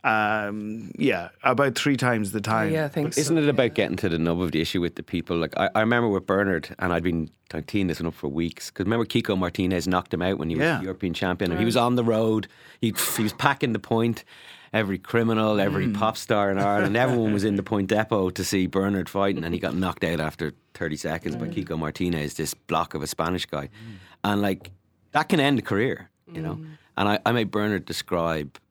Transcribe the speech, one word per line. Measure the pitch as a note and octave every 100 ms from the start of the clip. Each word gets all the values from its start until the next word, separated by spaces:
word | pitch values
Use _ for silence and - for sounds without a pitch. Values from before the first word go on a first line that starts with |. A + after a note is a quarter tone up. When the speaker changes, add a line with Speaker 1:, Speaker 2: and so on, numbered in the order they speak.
Speaker 1:
um, | C#3 A2 G#2 G#2+ G#2 G#2+ G#2+ A2 G#2 -
yeah, | C3+ F#2+ F2 _
about | C3 B2 C#3+ A#2
three | D3 C3+
times | B2+ A#2 G2+
the | G#2+
time. | G2+ A2 G#2+
Speaker 2:
Yeah, | D#3 D3+
I |
think | D#3 D3+
Speaker 3:
But | D#3
isn't | D3 E3
Speaker 2:
so, |
Speaker 3:
it | D3
about | C3
Speaker 2:
yeah. | A#2+
Speaker 3:
getting | - G2 F#2
to | F#2+
the | E2
nub | E2 E2+
of | F2+
the | D2+
issue | D#2+ F#2
with | E2+ -
the |
people? | D#2+ F2 E2 E2+
Like, | D#2+ -
I, | F#2+ A2
I |
remember | A2 A#2+ A#2+
with | F#2+ -
Bernard, | G2 G2+ E2+ - -
and | F#2
I'd | E2+
been, | F2 E2 D#2 _ _
like, | E2 -
teeing | G#2 F#2
this | D#2+
one | E2+
up | -
for | D2
weeks, | C#2+ E2+ - -
'cause | - F#2+
remember | A#2 A2+
Kiko | A#2+ A2+ F#2+
Martinez | F2+ - F#2 F#2 E2
knocked | F2+ -
him | E2+
out | F2+ G2
when | D#2
he | E2
was |
Speaker 1:
Yeah. | D#3 D3
Speaker 3:
the |
European | F#2+ F#2 F#2+
champion, | D#2+ G2 F2+ F#2+
and | D#2+
he |
Speaker 2:
Right. | A2+
Speaker 3:
was | A#2+
on | A#2+ B2
the |
road, | A#2 A2 A2+ A2 G#2 - - -
he, | A2+ G2+ - -
he |
was | G#2+
packing | - C#3+ C3+ C3+
the | G#2
point, | - A2+ A#2 A2+ - - - - -
every | G#2+ G#2 F2+
criminal, | - A#2 A2+ A2 A2 G#2+
every | G2+ G2 B2
Speaker 1:
Mm. |
Speaker 3:
pop | G2+ A2 A2
star | - G#2+ G2+
in | G2
Ireland, | G2+ G2+ G2 G#2+
everyone | B2+ B2 A2
was | G#2
in | G#2+ G2+
the |
Speaker 1:
<laughs> | F#2+
Speaker 3:
point | G#2+ F#2+
depot | G#2+ A2 G#2+ F#2
to | F2+
see | F#2 G2 F#2
Bernard | G2 G2 G2 E2+
fighting, | G2+ G2 G2
and | E2
he | F2
got | F2+ E2
knocked | F#2 -
out | E2+ E2
after | D#2 - D#2+ - _
thirty | - E2+ D2+
seconds | E2 E2 E2+ C2
by | D#2
Speaker 2:
Mm. |
Speaker 3:
Kiko | F#2 E2 D#2+
Martinez, | D#2 - F2+ E2 D2 -
this | D#2
block | - - D#2+ E2+ D2+
of |
a | D2
Spanish | - D#2+ F2+ -
guy. | D2+ C#2
Speaker 1:
Mm. | G#2+ A2+ G2+ F#2+ -
Speaker 3:
And, | G2+ G2+
like, | G2+ F#2+ - - _ _ _
that | D3 D#3+
can | E3+
end | C#3 C#3
a |
career, | - G2+ B2 - - _ -
you | E3+
know? | D#2+ D#3
Speaker 2:
Mm. | D#3+ D3+ _ -
Speaker 3:
And | G2+
I, | G#2 -
I |
made | A#2+ G#2+
Bernard | G#2+ G#2 G2 -
describe | - - F2+ E2 D#2+ C#2+ - _